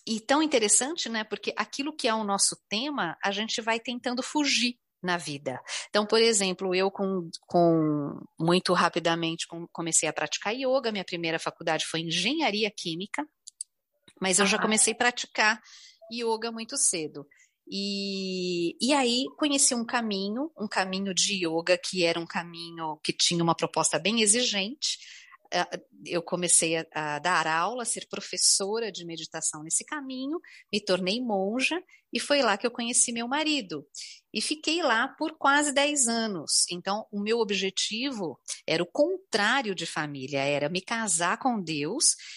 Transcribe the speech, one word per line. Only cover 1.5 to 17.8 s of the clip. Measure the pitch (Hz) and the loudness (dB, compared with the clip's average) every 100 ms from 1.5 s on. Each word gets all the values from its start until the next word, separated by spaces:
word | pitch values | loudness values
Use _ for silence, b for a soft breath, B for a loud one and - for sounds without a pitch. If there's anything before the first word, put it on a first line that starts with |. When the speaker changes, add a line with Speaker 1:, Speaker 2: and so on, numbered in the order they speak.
| - | -4
Speaker 1:
aquilo | 214 - 285 302 | -6 -4 -6 -2
que | 240 | 0
é | |
o | 220 | 0
nosso | 208 196 - - _ | 0 2 0 -2 _
tema, | 208 285 277 170 - | -4 -4 -2 -4 -2
a | 196 | -2
gente | 196 226 - | -2 -2 -2
vai | 226 226 | -2 -2
tentando | 233 240 247 247 | -2 -4 -4 -4
fugir | 254 302 285 247 240 247 _ _ | -2 0 2 2 2 -2 _ _
na | 185 175 | -2 -2
vida. | 156 143 143 127 B B B | -2 -6 -6 -8 B B B
Então, | 208 208 | 0 4
por | 226 | 4
exemplo, | 226 226 190 180 190 | 4 4 2 0 0
eu | 180 196 | 2 0
com, | 196 196 190 165 - - | 0 -2 -2 -4 -12 0
com, | 175 170 165 156 147 143 - - _ | 4 6 6 4 0 -2 -8 -14 _
muito | 165 180 - | 4 4 4
rapidamente | 175 170 170 165 165 165 165 - | 4 4 2 0 0 -2 -4 -8
com-, | 170 170 | -10 -12
comecei | - 165 165 156 | -6 0 2 2
a | |
praticar | - 151 - 208 254 | -2 -4 -4 -4 -2
yoga, | 262 269 233 | 0 0 0
minha | 208 180 | -4 -6
primeira | 175 165 160 | -4 -2 -2
faculdade | 160 - 165 156 - | -4 -4 -2 -2 -2
foi | 160 | -4
engenharia | 165 170 190 320 269 208 214 - | -2 -2 0 0 0 0 -2 -4
química, | 180 165 202 - 302 _ - _ - _ _ _ - _ | -6 -6 -6 -6 -8 _ -20 _ -18 _ _ _ -20 _
mas | 190 180 | 0 4
eu | 196 | 4
já | 202 | 4
Speaker 2:
Ah. | |
Speaker 1:
comecei | - 214 - | 2 4 2
a | 220 | 4
praticar | 240 240 - - 214 226 B B B B - | 2 0 -6 2 2 2 B B B B -12
yoga | 233 233 220 233 | -4 -2 -2 -4
muito | 226 220 277 | -8 -8 0
cedo. | - 175 151 147 143 b b b - | 0 0 -4 -8 -16 b b b -10
E, | 190 | -4